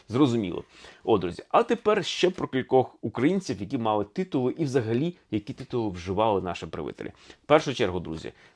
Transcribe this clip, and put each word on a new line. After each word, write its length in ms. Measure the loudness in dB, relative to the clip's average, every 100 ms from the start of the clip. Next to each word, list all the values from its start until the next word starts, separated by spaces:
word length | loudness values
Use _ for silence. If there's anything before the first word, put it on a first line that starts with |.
| -6
Зрозуміло. 560 | 2 2 2 -2 -6 -10 -20 -20 -8
О, 140 | 2 2
друзі, 260 | 2 -6 0
а 140 | 2
тепер 420 | 2 0 2 0 0
ще 240 | 0 0
про 180 | 0 -4
кількох 480 | -4 4 4 4 -4
українців, 560 | -8 0 2 2 -2 -6
які 180 | -4 -2
мали 280 | 0 0 0
титули 500 | -4 -2 0 0 0
і 60 |
взагалі, 540 | 0 0 0 0 0 -4 -6
які 220 | -6 -6
титули 360 | -12 -6 -4 -4
вживали 520 | -4 -4 0 2 2
наші 240 | -2 -8 -8
правителі. 460 | -8 -8 -8 -12 -14 -20 -10
В 20 | 4
першу 280 | 4 4
чергу, 260 | 0 0 0
друзі, 340 | -6 -8 -10 -16 -20